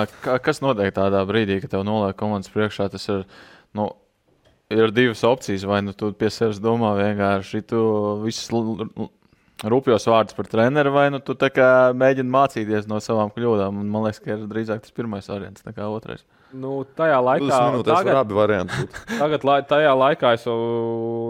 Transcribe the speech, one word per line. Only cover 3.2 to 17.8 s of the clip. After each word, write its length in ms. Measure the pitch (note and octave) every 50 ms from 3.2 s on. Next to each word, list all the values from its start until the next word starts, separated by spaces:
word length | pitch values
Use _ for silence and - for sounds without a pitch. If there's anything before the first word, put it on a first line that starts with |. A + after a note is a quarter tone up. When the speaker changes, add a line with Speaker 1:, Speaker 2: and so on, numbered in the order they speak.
| F#2+ - - - - - - - _ _
Speaker 1:
nu, 180 | _ G#2 G#2+ F#2+ - - _ _ _ _ _ _ _ _ _ _ _ _ _ _
ir 220 | G#2+ A2 A2+ A2 G2+
divas 320 | A#2+ B2+ A#2+ A2 - -
opcijas, 400 | A#2 C3 C3+ - - G2+ F#2+ G2
vai 160 | G2 G2+ G2+
nu 120 | G2 G2+ F#2+
tu 200 | - A2 G#2 F#2+
pie 160 | - A2 G#2
sevis 320 | - - A#2 A2 G#2+ F#2+
domā 320 | G#2 A2+ A#2 A#2 A#2 G#2+ G#2
vienkārši 680 | G2+ G2+ G#2 G#2 G2+ G2+ G2 G2+ G2 F#2+ - - G#2+ G2
tu 140 | - A#2 A2+ A2+ A2 G#2+ G#2 G#2 G#2 G#2 G#2
visus 340 | G#2+ A2+ A2+ - - -
l-, 320 | A2+ A#2 A2+ A2 A2+ F2 A2+
l-, 260 | G#2+ - G#2+ E2+ - _ _ _ _ _ _ _ _ _ -
rupjos 460 | - G#2+ A#2 C3+ C3 C3+ A#2 G2+ - A#2+
vārdus 280 | A2+ A2+ G#2+ G2 -
par 120 | - G2+ -
treneri, 400 | - A2 A2+ B2+ C#3+ D3+ C#3+ C#3
vai 200 | C#3 C#3+ C#3+ C#3+
nu 100 | C#3 C3+
tu 140 | - - C3
tā 140 | - C#3 C3+
kā 140 | - - C3 B2+ B2+ B2+ B2+ B2+
mēģini 420 | B2+ B2+ C3 C3 C3+ C3 B2+ B2
mācīties 540 | B2+ C3+ C#3 C3+ - A#2+ G#2+ G#2 G#2+ G#2+ G#2 G#2+
no 120 | G#2+ G#2+
savām 280 | - - A#2 A2 G#2 G#2
kļūdām, 500 | - A#2 A#2+ A#2+ A2+ G2+ G2 G2 G2+ G2+
un 80 | G#2 G#2
man 160 | G#2 G#2+ A2
liekas, 160 | G#2+ G#2 - -
ka 80 | -
ir 140 | G#2+ G#2+ A2 G#2
drīzāk 380 | G#2 A2 A2+ A2 G#2+ A2 -
tas 80 | - _
pirmais 320 | - A#2+ A2+ G#2 G2 - -
variants 380 | G2+ G2+ F#2+ F#2+ G2 - _
nekā 220 | G#2+ G#2+ G2 G2+ G#2+
otrais. 360 | G#2+ A2 - - - - - _ _ _ _ _ C3
Speaker 2:
Nu, 280 | C3 C3 C3+ C3+ C#3 C3+
tajā 320 | - _ - D#3+ D#3+ C#3+ B2+
laikā, 240 | B2+ B2+ C3+ E3 C#3+
Speaker 3:
Divdesmit 300 | C#3 C#3 B2+ A#2+ A#2+ A#2
minūtēs 180 | A#2+